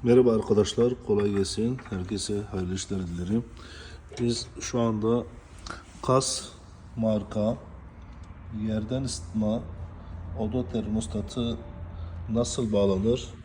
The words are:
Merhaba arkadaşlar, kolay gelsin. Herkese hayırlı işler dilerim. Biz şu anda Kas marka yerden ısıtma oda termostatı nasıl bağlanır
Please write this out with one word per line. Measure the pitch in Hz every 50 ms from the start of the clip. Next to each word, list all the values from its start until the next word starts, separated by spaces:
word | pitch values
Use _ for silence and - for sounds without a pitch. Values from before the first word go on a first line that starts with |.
| -
Merhaba | 123 120 123 127 120 113
arkadaşlar, | 110 104 - 107 104 104 - - - 117 123 123 120 - -
kolay | 107 101 104 101
gelsin. | 101 98 98 92 - - 110 117 127 131 - -
Herkese | 107 95 90 92 107 98 - - 104 101
hayırlı | 104 107 - 95 92 90 92
işler | 95 - - 101 95 92 85
dilerim. | 87 87 90 87 104 117 120 - - - - - - - - - - - - - - -
Biz | 120 120 117 117 - - - -
şu | - - - 123
anda | 117 117 110 107 107 110 117 120 - - - - - - - - - - - - - - - -
Kas | - - 131 131 131 - - - - - - - - - - - - - -
marka | 117 113 110 110 107 98 - - 110 104 110 123 135 - - - - - - - - - - - - - - - - - - - 107 107 110
yerden | 110 110 110 113 127 131 135
ısıtma | 127 - - - - - 110 107 107 110 113 - - - - - - - - - - - - - - - -
oda | 113 107 113 127 123 -
termostatı | - 117 101 104 107 110 110 - - 107 101 - - 127 120 117 110 - - - - - - - - - - - - - - -
nasıl | 110 113 120 - - - 127 110 107
bağlanır | 101 101 98 98 92 98 113 120 131 - - - - -